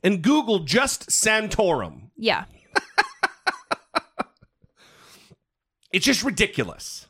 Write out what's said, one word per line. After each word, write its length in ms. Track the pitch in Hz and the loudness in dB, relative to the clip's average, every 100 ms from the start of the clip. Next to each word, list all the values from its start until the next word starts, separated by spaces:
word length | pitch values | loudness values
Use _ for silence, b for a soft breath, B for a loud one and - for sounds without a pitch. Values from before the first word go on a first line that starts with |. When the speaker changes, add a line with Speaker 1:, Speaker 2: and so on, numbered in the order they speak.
Speaker 1:
and 200 | 180 202 | 2 2
Google 380 | 170 302 226 202 | 4 2 4 0
just 500 | 151 185 269 - - | 2 0 0 -4 -2
Santorum. 960 | - 220 220 214 - 202 147 90 64 - - | 0 2 2 0 0 2 2 -2 -10 -20 -4
Speaker 2:
Yeah. 280 | 220 120 - - _ | -2 -2 -4 -18 _
<laughs> 1200 | - - - - - - - - - - - _ 330 - - - _ _ _ _ _ b b b b b - _ _ _ _ _ | -6 -4 -4 -4 -2 -6 -4 -8 -8 -8 -8 _ -6 -6 -10 -10 _ _ _ _ _ b b b b b -20 _ _ _ _ _
Speaker 1:
It's 120 | 190 | 0
just 180 | 254 262 | 2 0
ridiculous. 840 | 247 208 208 - 101 - - - - | 0 0 -2 0 -4 -6 -14 -16 -20